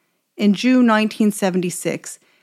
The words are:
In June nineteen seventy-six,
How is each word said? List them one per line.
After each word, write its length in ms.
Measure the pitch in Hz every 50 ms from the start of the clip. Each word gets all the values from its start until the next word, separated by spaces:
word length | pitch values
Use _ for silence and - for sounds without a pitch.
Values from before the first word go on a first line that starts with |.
| _ _ _ _ _ _ _ -
In 160 | 220 208 196
June 320 | 180 - 247 254 254 247
nineteen 480 | 233 214 214 214 214 - - 220 208 202
seventy-six, 880 | - 202 190 175 185 175 180 - - - 170 139 - - - - - _ _ _ _